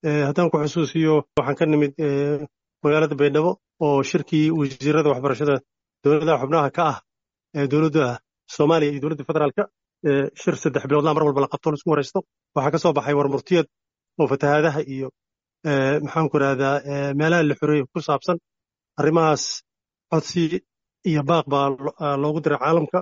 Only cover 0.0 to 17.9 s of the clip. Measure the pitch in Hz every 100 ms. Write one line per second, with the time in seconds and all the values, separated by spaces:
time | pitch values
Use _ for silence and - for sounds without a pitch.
0 | 165 147 139 147 175 160 147 170 151 160
1 | 156 156 - - 127 143 160 151 147 139
2 | 151 139 143 147 147 _ _ _ 151 151
3 | 156 143 147 143 165 - _ _ 151 139
4 | 135 175 151 160 156 165 139 131 139 151
5 | 151 127 139 123 147 139 _ _ _ _
6 | 143 151 156 147 135 160 143 - 160 131
7 | _ _ _ _ _ 151 139 147 156 151
8 | 131 120 _ _ _ - 151 165 147 143
9 | 143 147 135 156 147 - 202 _ _ _
10 | 156 139 139 - - 151 - 127 131 147
11 | 151 156 151 139 135 139 - 147 - 151
12 | 139 190 - _ _ - 139 160 175 143
13 | 135 147 143 135 - 175 151 _ _ _
14 | _ - 147 139 147 147 156 143 143 135
15 | 131 _ _ _ _ _ 156 139 135 147
16 | 147 - 156 151 139 131 139 143 139 139
17 | 139 139 156 170 151 139 147 151 131